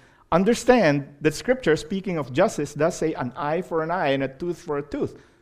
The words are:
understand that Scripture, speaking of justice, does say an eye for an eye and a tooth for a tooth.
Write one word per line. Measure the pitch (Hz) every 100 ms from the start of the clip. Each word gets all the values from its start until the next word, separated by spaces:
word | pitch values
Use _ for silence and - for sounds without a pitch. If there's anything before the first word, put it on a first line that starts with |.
| _ _ -
understand | 165 196 240 - 247 175 143 139 -
that | 151
Scripture, | 151 - 254 170 151
speaking | - 196 185 170
of | 127
justice, | 127 196 - 143
does | - 156 170
say | 160
an | 156 127 165
eye | 151 165
for | 180 165
an | 160
eye | 180 156
and | 135
a | 135
tooth | 135 175 165
for | - 143
a |
tooth. | 143 285 240 - - _